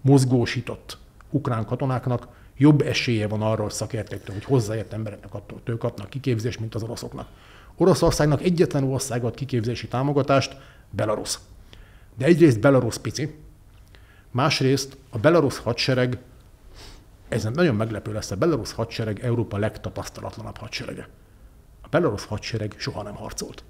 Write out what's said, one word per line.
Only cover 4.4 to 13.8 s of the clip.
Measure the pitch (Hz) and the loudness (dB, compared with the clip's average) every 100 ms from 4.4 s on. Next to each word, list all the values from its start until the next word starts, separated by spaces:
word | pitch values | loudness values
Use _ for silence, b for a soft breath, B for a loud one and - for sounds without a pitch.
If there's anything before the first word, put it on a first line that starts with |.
| - | 2
hozzáért | 135 104 110 101 | 2 2 -4 -6
embereknek | 107 110 101 - | -8 -8 -10 -14
attól, | 104 - - | -14 -14 -12
től | - 113 | -8 -4
kapnak | 117 - 95 | -6 -6 -12
kiképzést, | 135 131 110 117 101 | -6 -2 -2 -2 -6
mint | 110 110 | -8 -6
az | |
oroszoknak. | 113 120 120 135 - B B B B - | -8 -8 -10 -12 -14 B B B B 4
Oroszországnak | 170 175 170 - 151 139 | 4 6 4 4 2 2
egyetlen | 180 165 156 147 | 2 2 2 2
ország | 135 131 - 123 | 0 -2 -2 -2
ad | 117 - | -4 -6
kiképzési | 135 123 113 117 - | -4 -2 -2 -6 -4
támogatást, | 123 139 139 131 139 - - B B B | -2 0 0 4 2 2 -8 B B B
Belarus. | 98 104 104 - - - - b b b b b - | -4 -2 -2 -4 -8 -10 -20 b b b b b 0
De | 147 | 4
egyrészt | 170 160 110 | 8 8 8
Belarus | 139 135 117 - | 6 6 2 -4
pici, | 113 - 156 - - - - - | -6 -4 -6 -8 -20 -20 -20 -20